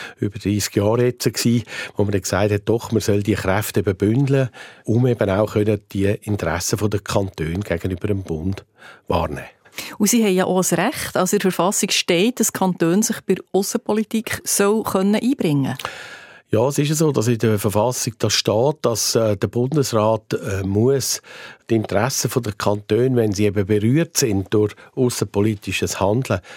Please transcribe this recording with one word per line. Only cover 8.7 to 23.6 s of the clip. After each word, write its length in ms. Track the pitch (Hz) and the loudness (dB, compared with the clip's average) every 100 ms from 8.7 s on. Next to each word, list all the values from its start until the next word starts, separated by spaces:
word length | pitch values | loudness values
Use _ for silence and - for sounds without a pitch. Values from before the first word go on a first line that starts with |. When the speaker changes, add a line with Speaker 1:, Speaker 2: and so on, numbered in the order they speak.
| _ - - - | _ -20 -12 -2
Speaker 1:
wahrnehmen. 400 | 90 80 71 - - _ - - - | -2 -2 -6 -14 -20 _ -16 -12 -2
Speaker 2:
Und 100 | 208 | 2
sie 160 | 240 | 4
haben 100 | 208 | 4
ja 120 | 185 185 | 2 2
auch 260 | 185 175 | 2 2
ein 80 | 170 | 0
Recht. 380 | 214 - - - | 0 -2 -4 -2
Also 180 | 185 208 | 0 2
in 40 | |
der 100 | 190 | 2
Verfassung 380 | - 175 - 202 | 2 0 0 0
steht, 500 | - - 170 226 - | 0 2 2 2 2
dass 140 | 226 | -2
Kantone 500 | - 190 175 165 190 | 0 -2 2 2 2
sich 160 | 214 - - | 0 -2 -2
bei 60 | |
der 100 | 185 - | -4 -2
Aussenpolitik 880 | 185 202 233 - 214 214 226 - - - | -2 0 -2 -2 -2 -2 -4 -4 -6 -2
soll 380 | - 202 220 | 0 2 2
können 320 | - 190 190 208 | 0 0 2 2
einbringen. 600 | 240 285 175 143 131 - - - - - - - _ | 0 0 2 2 0 -4 -8 -12 -16 -18 -20 -20 _
Speaker 1:
Ja, 160 | 107 131 | 0 2
es 80 | 139 | 2
ist 120 | 147 | 0
ja 60 | 156 | 2
so, 160 | 156 | 2
dass 160 | 131 110 | 2 2
in 120 | 113 | 2
der 180 | 117 104 | 2 0
Verfassung 540 | 113 104 117 123 - - | 0 0 0 0 -6 -2
da 100 | 110 | -2
steht, 460 | - - 104 135 151 | 0 0 2 2 0
dass, 320 | 120 110 - 120 | -2 0 0 2
äh, 200 | 110 101 | 2 0
der 120 | 101 | -2
Bundesrat, 840 | 120 127 151 127 113 107 110 - | -2 0 0 0 2 2 0 -2
äh, 300 | 110 113 95 | -6 -4 -4
muss 580 | 95 101 123 139 - - - - - - - | 0 2 4 2 0 -6 -10 -20 -20 -18 -2
die 60 | 113 | -2
Interessen 540 | 104 95 123 - 120 | 0 0 0 -2 -2
von 140 | 127 | -2
der 100 | 123 | -4
Kantone, 640 | - - 101 - 107 131 123 | -2 -2 -2 0 2 2 2
wenn 180 | 110 | 2
sie 120 | 98 104 | 2 0
eben 200 | 98 | 2